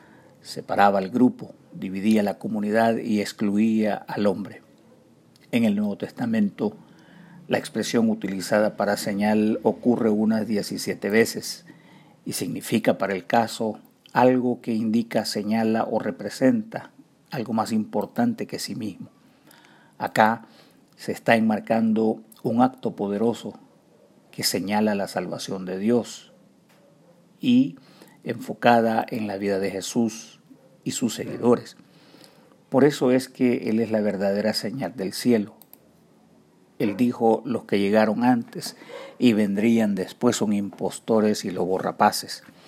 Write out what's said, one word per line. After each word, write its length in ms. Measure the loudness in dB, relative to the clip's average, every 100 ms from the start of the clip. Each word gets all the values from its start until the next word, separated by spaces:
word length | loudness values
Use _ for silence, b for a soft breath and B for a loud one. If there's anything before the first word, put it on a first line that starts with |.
| B B B B -16
Separaba 540 | -14 -4 2 4 4
al 100 | 0
grupo, 460 | 2 2 2 -10 -16 _
dividía 480 | -12 -8 -2 2 2
la 160 | 2 -4
comunidad 600 | -6 -4 0 2 2 2
y 220 | 0 -2
excluía 760 | -2 -2 0 2 2 2 0 -2
al 320 | -6 -2 0
hombre. 340 | 0 -6 -16 -20 _ _ _ _ _ _ _ _
En 120 | 0
el 120 | 2 2
Nuevo 220 | -2 -4
Testamento, 800 | -8 -6 -2 0 0 0 -6 -6 B B B B B B -4
la 100 | -4
expresión 540 | -4 -6 -2 0 2
utilizada 680 | 0 -4 -6 0 2 2 0
para 180 | -2 -2
señal 640 | -4 -2 2 2 2 0
ocurre 480 | 0 0 0 2 2
unas 360 | 2 2 0 -2
diecisiete 640 | -4 -4 -6 -6 -6 2
veces 560 | 4 2 0 -10 -12 B B B B B _ -10
y 80 |
significa 680 | -6 -6 -6 -2 0 2 0
para 160 | -2 -4
el 100 | 0
caso 540 | 0 0 -2 -4 -6 -14 _ -4
algo 480 | 2 4 4 0 -2
que 140 | -2 -2
indica, 500 | 0 0 0 -2 -2
señala 580 | -4 -2 0 2 0
o 140 | 0 -2
representa 960 | -4 -6 -8 0 2 2 -2 -10 -12 -20 -20 _ _
algo 220 | -8 -4
más 180 | -2 0
importante 760 | -2 -2 -4 -4 0 0 -2 -6
que 140 | -8
sí 160 | -8 -8
mismo. 340 | -10 -10 -16 _ b b b b b b b -10
Acá 480 | -2 2 2 2 B B B B B -14
se 160 | -10
está 260 | -4 2 4
enmarcando 840 | 4 0 0 0 2 2 2 0 -8 -8
un 180 | -2 2
acto 340 | 0 0 -8 -4
poderoso 600 | -4 0 0 -2 -8 -16 -20 _ _ _ _ _ _
que 140 | -6
señala 500 | -4 -2 0 2 2
la 140 | 0 -2
salvación 580 | -4 -6 -8 -8 -8 -8
de 140 | -4
Dios 540 | 0 0 0 -10 -20 _ _ _ _ _ _ _ _ _ _ _
y 380 | 2 4 4 -2 B B B B
enfocada 840 | -10 -10 -10 0 4 6 4 0 -2
en 200 | -4 -6
la 100 | -4
vida 220 | -2 -2
de 100 | -2
Jesús 680 | -4 -4 0 0 -2 -14 -20 _ -20 _ _
y 80 | -8
sus 220 | -4 -4
seguidores. 640 | -4 -8 0 2 2 0 -20 B B B B B B B _ _
Por 140 | 4
eso 280 | 4 4 2
es 180 | 2 0
que 400 | 0 0 0 0
Él 100 | -2
es 120 | 0
la 100 | 0
verdadera 520 | 0 0 0 0 0
señal 420 | -2 -4 -6 -8 -6
del 180 | -8
cielo. 400 | -2 2 2 0 -10 _ -20 _ _ _ _ _ _ _ _ _ -4
Él 180 | -2 0
dijo: 460 | 0 2 2 2 0
"Los 200 | -6 -2
que 140 | 0
llegaron 440 | 2 4 2 2
antes 540 | 2 2 -2 -10 -12 B B B B 0
y 140 | 2
vendrían 600 | 4 2 2 2 4 2
después 440 | 0 -6 -2 0 2
son 160 | 0
impostores 920 | -2 -4 -6 -8 -6 0 2 2 0 -4
y 60 |
lobos 320 | -4 -2 -2
rapaces", 580 | -2 2 2 2 -6 -14 B B